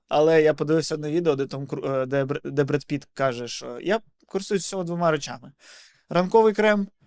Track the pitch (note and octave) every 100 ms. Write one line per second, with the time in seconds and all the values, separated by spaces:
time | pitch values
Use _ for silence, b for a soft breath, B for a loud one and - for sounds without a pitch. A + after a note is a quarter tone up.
0 | - D3 D#3 D#3+ D3+ - D3 D#3+ D3 D#3
1 | D3+ E3 E3+ C3+ C#3 C#3 C#3 C3+ D3 C3+
2 | C3 C#3 C3+ C#3+ - C#3 C#3 C#3+ - C#3+
3 | - - C3+ A#2+ A#2+ - B2 A#2+ E3+ G#3+
4 | - _ _ G3 F#3+ G3+ - G3 E3+ E3+
5 | E3+ D3+ C#3 B2 C#3+ _ b b b b
6 | b E3+ F3+ A3+ A3 G#3 G#3+ G#3 G3+ _